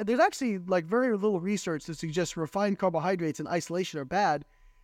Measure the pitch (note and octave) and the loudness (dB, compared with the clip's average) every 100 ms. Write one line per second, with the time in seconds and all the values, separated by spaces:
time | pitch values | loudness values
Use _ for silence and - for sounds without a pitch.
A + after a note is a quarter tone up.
0 | G#3+ B3+ F#4 - B3+ G3 F3+ F#3 D#3+ A#3 | 0 4 4 2 -2 -2 0 0 2 2
1 | B3+ G#3 G#3+ F#3 F3+ G#3 - D#3 - D#3 | 2 2 2 0 0 -2 -2 -4 -6 -6
2 | E3 D#3 E3+ E3+ D#3 G3 G#3 G3 F#3+ E3 | -4 -2 -2 -2 -4 0 0 2 0 2
3 | E3+ F#3+ D#3+ C#3+ D3+ E3+ - F3 F3+ D#3 | 0 0 0 -2 -2 -2 -2 -4 -4 -6
4 | C3 F3+ G3 D3 - _ - - | -2 2 2 2 -4 _ -20 -18